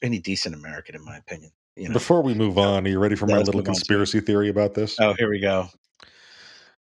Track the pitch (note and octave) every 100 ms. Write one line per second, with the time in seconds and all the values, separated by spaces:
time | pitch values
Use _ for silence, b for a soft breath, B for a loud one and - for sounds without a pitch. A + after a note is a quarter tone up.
0 | A#2+ A2 F2+ F#2+ - D#2 D2+ D2+ - D#2
1 | - - - D#2+ - _ _ - F#2 A#2
2 | - F3 C#3 A2 G#2+ F#2 G2+ G2 F#2+ F#2+
3 | G#2 G2+ G#2 G#2 G2+ G2+ F#2+ F#2 - G2+
4 | G2+ G#2+ G#2+ G#2 G#2 G2+ G#2 G#2 G#2+ -
5 | G#2+ G2 A2 G#2 G2 F#2+ F2+ _ _ _
6 | B B B B B B B B